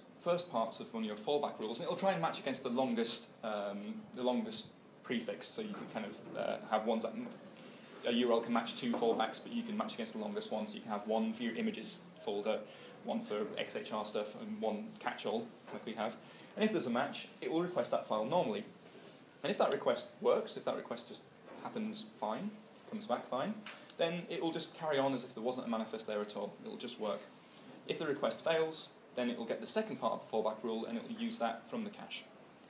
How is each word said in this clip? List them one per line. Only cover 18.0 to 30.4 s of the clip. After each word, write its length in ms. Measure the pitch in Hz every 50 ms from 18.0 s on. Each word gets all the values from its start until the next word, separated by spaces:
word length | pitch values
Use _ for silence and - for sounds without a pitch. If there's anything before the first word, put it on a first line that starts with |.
| -
file 180 | - 110 107 110
normally. 380 | 123 160 180 160 123 104 101 110 - - - - - - - - - - - - - - - -
And 80 | 151
if 80 | 208 -
that 140 | 214 - 147
request 340 | 139 - 135 - - - - - -
works, 360 | 208 120 - 220 214 - -
if 80 | 131 -
that 100 | - -
request 320 | - - - 120 117 - -
just 120 | - - - - - - - - - - -
happens 400 | - - 113 107 110 107 - - - - -
fine, 320 | 107 107 110 139 190 214 - - - - - - - -
comes 180 | - 104 101
back 200 | - 120 123 -
fine, 280 | - 123 127 151 196 214 - - - - - - - - -
then 240 | 165 165 170 175 175 -
it 100 | 170 -
will 120 | 165 165 160
just 200 | 165 160 - -
carry 260 | - 165 156 147 135
on 160 | 135 139 135
as 100 | 120 -
if 100 | - -
there 80 | 110 110
wasn't 240 | 127 127 127 -
a 20 | 120
manifest 380 | 117 113 110 - - 110 -
there 140 | - 107 104
at 160 | 104 104 -
all. 180 | 104 101 95 85 - -
It'll 120 | 110 104
just 240 | - - 117 - -
work. 200 | 107 104 101 104 - - - - - - - - - - - - - -
If 100 | - -
the 80 | 165
request 380 | 151 135 - 143 117 - - -
fails, 460 | 160 165 160 160 160 160 - - - - - - - -
then 140 | 123 123 120
it 60 | 117
will 100 | 113 117
get 140 | 110 127 -
the 60 | 113
second 300 | - - 220 220 - 135
part 160 | - 127 110 -
of 180 | - - -
the 60 | -
fallback 260 | 110